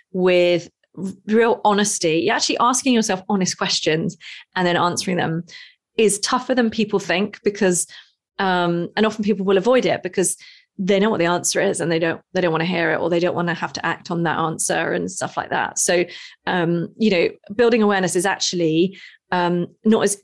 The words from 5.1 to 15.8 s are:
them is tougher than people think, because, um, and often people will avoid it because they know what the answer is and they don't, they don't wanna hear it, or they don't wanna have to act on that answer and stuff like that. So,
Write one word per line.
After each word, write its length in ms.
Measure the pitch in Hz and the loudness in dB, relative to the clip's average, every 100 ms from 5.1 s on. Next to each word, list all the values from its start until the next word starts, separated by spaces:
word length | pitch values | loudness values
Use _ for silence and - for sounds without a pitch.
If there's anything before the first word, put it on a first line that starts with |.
| 175 | -2
them 280 | - 165 170 - - _ _ - | -2 -4 -8 -16 -20 _ _ 0
is 220 | 214 202 | 2 2
tougher 340 | - 254 - | 0 0 0
than 140 | 254 226 | 0 0
people 300 | 226 214 196 | 0 0 -2
think, 400 | - 180 202 - | 0 -2 -2 -2
because, 420 | 208 208 185 170 - - - _ _ - | -4 2 2 2 -2 -10 -20 _ _ -4
um, 480 | 190 180 175 170 175 - | 0 0 0 -2 -2 0
and 100 | 214 | 0
often 160 | 214 | 0
people 220 | 202 190 190 | -2 0 2
will 100 | 196 | 2
avoid 300 | 220 254 175 | 4 4 2
it 160 | - | -2
because 340 | 180 196 170 - - - _ - | -4 -2 -2 -4 -14 -20 _ -4
they 200 | 185 196 | 0 2
know 100 | 214 | 2
what 80 | 196 | 2
the 80 | 170 | 0
answer 340 | 175 - - | 0 -2 0
is 200 | 196 - | 0 0
and 120 | 165 | -2
they 60 | 165 | 0
don't, 200 | 165 - _ | 0 -4 _
they 80 | 185 | -2
don't 100 | 175 | 0
wanna 120 | 160 | 0
hear 260 | 170 175 165 | -2 -2 0
it, 60 | 160 | 0
or 100 | 165 | 0
they 120 | 170 | 0
don't 140 | 175 160 | 0 -2
wanna 180 | 175 | -2
have 180 | 170 - | -4 -6
to 140 | - 165 | -6 -6
act 240 | - - | -6 -6
on 140 | 170 | -4
that 120 | 165 - | -2 -2
answer 540 | 160 160 - 165 165 | -2 -4 -2 -2 -2
and 180 | 175 180 | -4 -6
stuff 240 | 185 - - | -8 -8 -8
like 140 | - | -6
that. 280 | - - | -4 -4
So, 260 | - | -4